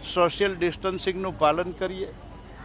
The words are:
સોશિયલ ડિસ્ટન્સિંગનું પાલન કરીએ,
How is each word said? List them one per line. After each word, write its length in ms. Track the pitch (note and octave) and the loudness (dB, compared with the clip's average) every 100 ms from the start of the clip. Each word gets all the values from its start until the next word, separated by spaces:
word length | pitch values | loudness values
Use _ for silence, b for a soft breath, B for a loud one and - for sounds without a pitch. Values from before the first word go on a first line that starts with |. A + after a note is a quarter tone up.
| - | -4
સોશિયલ 400 | - F3 - G3+ | 4 4 4 0
ડિસ્ટન્સિંગનું 840 | F#3 F3 D#3+ F#3+ F#3 - F#3 F#3+ F3 | 2 0 0 -2 -2 -2 -2 -4 4
પાલન 300 | D3+ D#3 F3+ F3 | 4 4 0 -2
કરીએ, 300 | F#3 F#3 G3 - - - - - | -4 -4 -8 -10 -16 -16 -16 -16